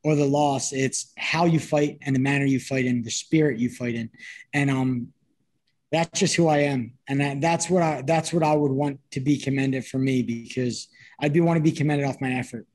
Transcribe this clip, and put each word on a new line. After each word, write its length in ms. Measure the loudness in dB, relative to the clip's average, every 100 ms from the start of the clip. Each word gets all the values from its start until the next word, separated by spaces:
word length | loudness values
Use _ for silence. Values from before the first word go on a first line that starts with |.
or 140 | 0 2
the 100 | 2
loss. 460 | 2 2 0 -4
It's 400 | -2 -2 -4 -10 -10
how 280 | -4 2
you 160 | 4 2
fight 380 | 2 0 0 -2
and 140 | -2 0
the 40 |
manner 260 | 2 2 2
you 120 | 0
fight 280 | 0 -2 0
in, 160 | -2
the 80 | -2
spirit 500 | -8 0 2 2 0
you 100 | -4
fight 240 | -4 -6
in. 160 | -6 -8 -12 -20 -20 -6
And, 160 | -2 0
um, 440 | 0 0 -2 -8 _ _ _ _ _ _ _ _
that's 280 | -2 -2 0
just 160 | 0 4
who 100 | 4
I 120 | 4
am. 340 | 2 0 -4 -12 -4
And 120 | 0
that, 200 | 0 0
that's 280 | 0 0 0
what 140 | 2
I, 200 | 2 0
that's 300 | 0 0 0
what 120 | 0
I 100 | 2
would 160 | 2 2
want 300 | 0 -2 -4 _
to 80 | -4
be 200 | 0 0
commended 460 | 0 0 0 -2
for 140 | -4 -2
me, 240 | 0 0
because 640 | -2 -6 -6 -4 -4 -4 -12 _ -20 -4
I'd 120 | 0
be, 80 | 2
want 160 | 4 4
to 60 |
be 100 | 2
commended 340 | 2 0 0 -2
off 140 | -4
my 100 | -4
effort 380 | -4 -6 -12 -16